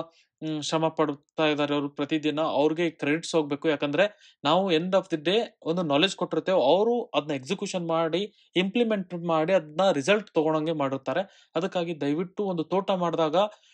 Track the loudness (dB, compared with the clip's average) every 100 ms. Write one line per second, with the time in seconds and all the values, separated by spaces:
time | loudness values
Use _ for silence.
0 | 2 _ _ _ -6 -6 -2 0 0 2
1 | 0 -2 _ -2 0 2 0 0 -2 -4
2 | -4 -2 -2 -2 0 2 2 2 -2 -2
3 | -2 -2 -2 -2 -2 -2 -2 0 0 2
4 | 0 -2 -20 _ 0 2 2 0 2 0
5 | 0 -4 0 0 -2 _ -4 -2 0 2
6 | 2 0 -4 -2 0 2 4 4 2 0
7 | -2 -4 -2 -4 -4 -6 -4 -4 -2 0
8 | 0 -2 -4 _ _ -2 0 0 0 0
9 | -4 -6 0 0 2 2 0 0 2 2
10 | 2 0 0 0 2 2 0 -2 -2 -2
11 | -4 -4 -4 _ _ -4 -4 -4 -4 -4
12 | -2 -2 -4 -4 -4 -2 -2 -2 0 0
13 | 0 0 2 2 0 -2 _